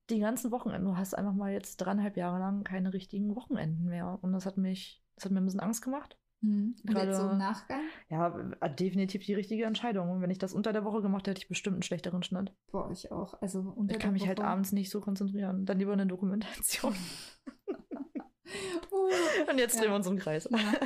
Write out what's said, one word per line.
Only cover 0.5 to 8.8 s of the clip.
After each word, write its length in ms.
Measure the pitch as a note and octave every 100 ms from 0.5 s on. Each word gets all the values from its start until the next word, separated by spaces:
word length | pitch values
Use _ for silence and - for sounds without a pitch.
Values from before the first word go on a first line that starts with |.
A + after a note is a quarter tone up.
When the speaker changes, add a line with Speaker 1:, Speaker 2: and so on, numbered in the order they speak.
Speaker 1:
Wochenenden, 360 | A#3+ A3 - F#3+
du 80 | F3+
hast 180 | F#3+
einfach 180 | - G3+
mal 180 | G3 G3
jetzt 240 | G3 G3 -
dreieinhalb 400 | F#3 G#3 G3+ G3
Jahre 240 | F3 F3+
lang 240 | F#3+ G3+
keine 280 | G3+ F#3 F#3
richtigen 440 | F#3+ F#3+ G3+ G#3 G#3
Wochenenden 480 | - C4+ D#3 D#3+
mehr. 340 | F3 F3 F3+ F3+
Und 100 | F#3
das 120 | F#3
hat 120 | F#3+ F#3+
mich, 480 | F#3+ F#3+ - - _
das 100 | -
hat 60 | F#3+
mir 100 | F#3+
ein 40 |
bisschen 160 | F#3+ F#3+
Angst 220 | F#3 A3+
gemacht. 340 | B3+ C#4 - - _ _
Speaker 2:
Hm. 320 | G#3+ G#3 G#3+ B3
Und 80 | G#3+
Speaker 1:
Gerade 140 | G3+ F#3+
Speaker 2:
jetzt 80 | F#3+
so 100 | G3
im 80 | G3
Nachgang? 440 | G3 A3 - C4+ D#4 - -
Speaker 1:
Ja, 280 | D#3 E3+ E3 - -
äh, 140 | E3
definitiv 500 | C3+